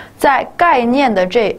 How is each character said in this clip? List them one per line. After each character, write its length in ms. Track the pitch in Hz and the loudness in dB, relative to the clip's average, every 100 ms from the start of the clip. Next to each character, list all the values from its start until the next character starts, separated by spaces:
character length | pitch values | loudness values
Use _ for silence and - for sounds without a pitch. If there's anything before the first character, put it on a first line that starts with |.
| - - | -20 -2
在 280 | 294 254 - - | 0 0 -2 -2
概 260 | 349 277 | 0 2
念 300 | 233 262 269 | 0 0 0
的 120 | 196 185 | 0 0
这 320 | 240 202 | 0 -2